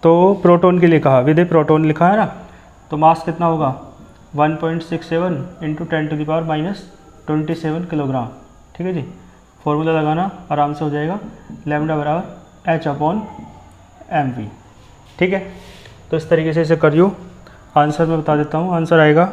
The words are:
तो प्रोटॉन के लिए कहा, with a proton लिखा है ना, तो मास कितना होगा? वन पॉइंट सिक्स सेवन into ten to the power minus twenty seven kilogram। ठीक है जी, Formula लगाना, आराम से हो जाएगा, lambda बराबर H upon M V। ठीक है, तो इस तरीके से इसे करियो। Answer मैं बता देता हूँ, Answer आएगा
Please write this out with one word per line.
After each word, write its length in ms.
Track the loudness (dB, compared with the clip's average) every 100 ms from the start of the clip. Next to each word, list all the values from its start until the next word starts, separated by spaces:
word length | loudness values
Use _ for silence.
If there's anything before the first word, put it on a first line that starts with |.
तो 300 | 4 4 4 4
प्रोटॉन 380 | 4 6 6 4
के 80 | 4
लिए 120 | 4
कहा, 240 | 4 4
with 160 | 4 2
a 120 | 4
proton 340 | 2 2 2 2
लिखा 220 | 2 2
है 100 | 2
ना, 80 | 0 -6 -18 -20 -20 -20 -10
तो 60 | 2
मास 260 | 2 2 -2
कितना 200 | -2 0
होगा? 300 | 0 -2 -4 -12 -20 -20 -20 -14 0
वन 200 | 0 0
पॉइंट 260 | -4 -4
सिक्स 260 | -6 -8 -4
सेवन 260 | -2 -2 -4 -8 -10
into 260 | -8 -6 -4
ten 160 | -4 -2
to 80 | -4
the 80 | -2
power 180 | -4 -2
minus 340 | -4 -4 -8 -14 -20 -20 -20 -4
twenty 260 | -4 -2 -4
seven 340 | -4 -4 -4
kilogram। 380 | -4 -2 -4 -6 -12 -20 -20 -20 -10
ठीक 120 | -6
है 60 |
जी, 80 | -6 -8 -14 -20 -20 _ _
Formula 280 | -4 -2 0
लगाना, 380 | 0 0 -2 -4 -6 -8
आराम 220 | -2 -2
से 100 | -2 -4
हो 40 |
जाएगा, 300 | -4 -4 -6 -10 -20 -20 -12 -4
lambda 280 | -2 -2 -2
बराबर 260 | -2 -4 -4 -14 -20 -12 -4
H 160 | -2 -2
upon 340 | -2 -2 -2 -6 -14 -20 -20 -20 -20 -20 -20 -6 -4
M 140 | -2 -4
V। 100 | -10 -14 -20 -20 -20 -20 -20 -4
ठीक 140 | -2
है, 60 | -2 -6 -16 -20 -20 -20 -20 -6
तो 60 | -6
इस 120 | 0
तरीके 240 | 0 0
से 80 | -2
इसे 140 | 0 2
करियो। 400 | 2 4 2 0 -16 -20 -20 -20 -4 0
Answer 280 | 0 0 0
मैं 140 | 0
बता 140 | 0 0
देता 220 | 0 -2
हूँ, 180 | -2 -2
Answer 240 | 2 4
आएगा 260 | 6 4 2